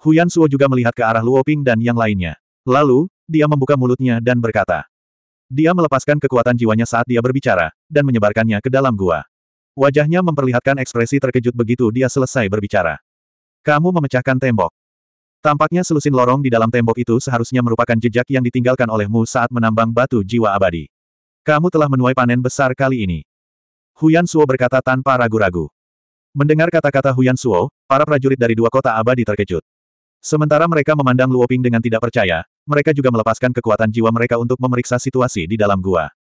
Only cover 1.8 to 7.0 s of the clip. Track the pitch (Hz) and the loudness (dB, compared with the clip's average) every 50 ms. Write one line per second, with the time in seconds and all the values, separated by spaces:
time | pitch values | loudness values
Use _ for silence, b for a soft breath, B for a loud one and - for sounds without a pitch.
1.8 | 113 120 120 117 113 107 107 98 90 82 78 _ _ _ _ _ _ - 127 135 | 0 0 0 0 0 0 -2 -2 -4 -6 -8 _ _ _ _ _ _ 0 0 2
2.8 | 151 143 127 131 160 190 _ _ _ _ 160 156 151 147 151 143 131 - 147 135 | 4 4 4 2 2 -2 _ _ _ _ 0 0 2 2 2 0 2 0 0 0
3.8 | 127 123 123 127 131 127 120 117 113 120 127 120 117 113 107 110 95 - - 78 | 2 0 0 0 0 0 0 0 0 0 0 0 0 -2 -2 -2 -2 -2 -2 -6
4.8 | 76 _ _ _ _ _ _ _ _ _ _ _ _ _ 131 135 156 160 180 180 | -6 _ _ _ _ _ _ _ _ _ _ _ _ _ -4 0 2 2 2 2
5.8 | 170 151 - 131 - - 147 147 151 143 127 123 113 120 123 120 117 110 107 110 | 0 0 0 -2 0 0 -2 0 0 0 0 0 0 2 0 0 2 0 2 0
6.8 | 117 113 - 117 | 0 0 -2 -2